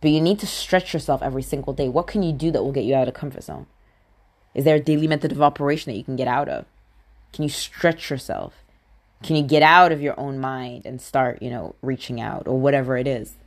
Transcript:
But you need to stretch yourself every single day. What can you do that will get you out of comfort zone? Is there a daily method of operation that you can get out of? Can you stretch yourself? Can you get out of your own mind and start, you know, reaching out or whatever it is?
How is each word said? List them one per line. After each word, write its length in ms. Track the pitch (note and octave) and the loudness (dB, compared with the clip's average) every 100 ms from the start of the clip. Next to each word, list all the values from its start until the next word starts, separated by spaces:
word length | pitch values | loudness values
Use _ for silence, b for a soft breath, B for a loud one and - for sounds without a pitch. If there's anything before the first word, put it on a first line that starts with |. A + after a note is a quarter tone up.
But 80 | D#3+ | 4
you 100 | D#3 | 4
need 180 | D#3+ G#3 | 4 2
to 60 | G3+ | -2
stretch 460 | - - F#3 F#3 | -8 0 0 0
yourself 300 | D#3+ - C#3+ | -6 -2 -2
every 200 | C3 C3 | -2 -6
single 300 | C3 C#3 C3+ | -4 -6 -4
day. 160 | C3+ C3+ | -2 0
What 180 | C3 F3 | 0 -2
can 160 | G#3+ | -2
you 80 | F3+ | 0
do 200 | D3 D#3 | 0 0
that 120 | C#3+ | 0
will 80 | A2+ | 0
get 140 | C#3 | -2
you 100 | A2 | 0
out 140 | C3+ B2+ | 2 0
of 60 | |
comfort 300 | - D3 - | -2 -10 -10
zone? 220 | - D2+ C#3 _ _ _ _ _ _ _ _ | -14 -14 -14 _ _ _ _ _ _ _ _
Is 120 | - C#3 | 0 4
there 100 | D3+ | 4
a 40 | |
daily 280 | C#3+ D3+ D#3 | 4 2 2
method 240 | D3+ D3+ | 0 -2
of 80 | C#3 | 2
operation 500 | D3 D3 C#3+ D3+ - | 2 2 -2 -2 -4
that 60 | G#2+ | -8
you 80 | |
can 120 | B2+ B2+ | -6 -4
get 120 | B2+ | 0
out 220 | B2 C#3+ | 0 -2
of? 160 | C2 - _ _ _ _ _ _ | -6 -10 _ _ _ _ _ _
Can 120 | - | -6
you 40 | D3+ | -6
stretch 640 | - - - E3+ E3 - | -4 -10 0 0 0 -6
yourself? 520 | C3+ - - G1+ _ _ _ _ _ _ _ | -8 -6 -8 -8 _ _ _ _ _ _ _
Can 140 | - D#3 | -2 0
you 60 | |
get 200 | C#3+ D3+ | 4 6
out 300 | D3+ E3+ F3+ | 8 8 8
of 100 | D#3 | 4
your 160 | C#3+ - | -2 -4
own 180 | C#3 C3+ | -6 -6
mind 460 | C3+ C3 B2+ B2 | -6 -6 -10 -12
and 160 | - B2+ | -12 -14
start, 400 | - C#3 C3 - | -4 0 0 -2
you 80 | B2 | -8
know, 280 | A#2+ E2+ - | -8 -10 -8
reaching 400 | B2+ C3 - B2 | -6 -4 -6 -8
out 260 | A2 - - | -6 -6 -2
or 140 | C3 | 2
whatever 380 | C3+ C#3+ B2+ C3 | 4 2 2 0
it 80 | B2+ | 0
is? 300 | B2 G#2+ - | -2 -6 -16